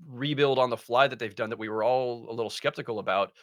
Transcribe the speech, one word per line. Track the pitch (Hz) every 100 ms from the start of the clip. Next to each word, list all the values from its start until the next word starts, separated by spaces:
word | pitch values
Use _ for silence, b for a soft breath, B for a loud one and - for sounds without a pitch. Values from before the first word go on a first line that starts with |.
| 143
rebuild | 123 143 143 139 131
on | 127
the | 113
fly | - 120 143
that | 113
they've | 110
done | 95 110
that | 113
we | 110
were | 107
all | 117 127 123 120 113
a |
little | 117 107
skeptical | - 143 156 120 107
about | 95 95 95 _